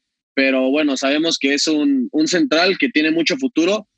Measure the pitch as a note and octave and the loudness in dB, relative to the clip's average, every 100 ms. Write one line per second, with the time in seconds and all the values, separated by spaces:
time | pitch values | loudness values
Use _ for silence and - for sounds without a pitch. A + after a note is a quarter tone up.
0 | _ _ _ - C3+ C3 C3 C#3+ D3+ C3 | _ _ _ -2 0 0 0 0 0 0
1 | C3+ D3 E3 D3+ C#3 C#3+ - D3+ D3 C#3 | 0 0 0 -2 -2 0 0 0 0 0
2 | A#2+ D3 D#3 F3 D3 D#3 F#3 F#3+ C3+ D3+ | 0 -2 0 0 0 2 2 0 0 0
3 | D#3 E3 D#3+ D#3 C3 D#3 E3+ G#3+ G#3 | 0 0 -2 -2 -2 0 0 -2 -6